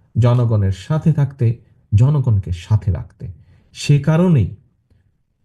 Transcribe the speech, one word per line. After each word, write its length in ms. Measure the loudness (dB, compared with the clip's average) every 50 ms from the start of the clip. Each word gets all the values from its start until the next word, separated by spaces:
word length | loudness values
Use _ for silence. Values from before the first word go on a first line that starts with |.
| _ _ -2 0
জনগণের 540 | 2 2 2 2 2 0 0 0 0 0 -2
সাথে 400 | -4 -6 -4 -4 -2 0 0 0
থাকতে, 480 | 0 0 -2 -2 -2 -2 -2 -2 -4 _ _ _ _ _ _ 2
জনগণকে 580 | 2 4 4 2 2 2 2 0 0 0 -4 -8
সাথে 400 | -8 -4 -2 -2 -2 0 -2 -4
রাখতে। 360 | -4 -6 -12 _ -18 -16 -16 -16 -18 -20 _ _ _ _ _ -18
সে 260 | -6 -2 0 0 0
কারণেই 580 | 2 0 0 2 2 2 2 2 0 0 -4 -10 _ _ _ _ _ _ _ _ _ _ _ _ _ _ _ _